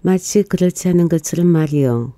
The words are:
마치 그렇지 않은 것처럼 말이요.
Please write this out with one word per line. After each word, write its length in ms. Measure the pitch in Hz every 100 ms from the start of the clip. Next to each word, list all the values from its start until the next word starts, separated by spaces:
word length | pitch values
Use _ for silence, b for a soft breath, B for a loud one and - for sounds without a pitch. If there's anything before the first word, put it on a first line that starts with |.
마치 420 | 175 185 - 208
그렇지 440 | 190 185 180 - 185
않은 220 | 175 170
것처럼 380 | 165 - - 175
말이요. 640 | 160 156 147 135 117 120